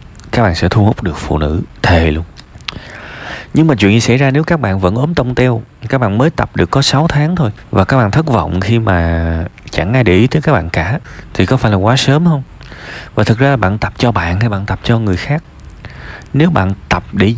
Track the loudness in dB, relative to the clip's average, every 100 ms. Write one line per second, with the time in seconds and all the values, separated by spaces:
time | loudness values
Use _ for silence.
0 | -20 -20 -6 0 0 0 0 2 2 0
1 | -4 -6 -4 -2 -2 -2 -6 -4 2 2
2 | 2 -2 -6 -14 -20 -20 -16 -16 -16 -18
3 | -16 -16 -14 -14 -4 2 2 4 4 4
4 | 4 2 2 2 0 0 0 0 0 0
5 | -2 -2 -2 0 0 -2 -6 -14 -4 -2
6 | 0 2 0 0 -4 -2 0 0 2 2
7 | 2 0 0 0 -2 -4 -4 0 2 2
8 | 2 2 2 0 0 -2 0 0 2 0
9 | 0 0 -2 -2 -6 -10 -10 -6 0 2
10 | 4 4 4 2 2 0 0 -4 -2 -4
11 | -8 -18 -8 -2 0 2 2 2 2 2
12 | 2 2 2 0 -4 -16 -20 -18 -16 -16
13 | -6 0 2 2 2 2 0 -2 -4 -2
14 | 0 0 -2 0 -2 -2 -6 -4 -2 0
15 | 0 -2 -2 -4 -6 -18 -20 -20 -20 -18
16 | -18 -18 -4 0 2 2 0 -2 -4 -4
17 | -2 0 0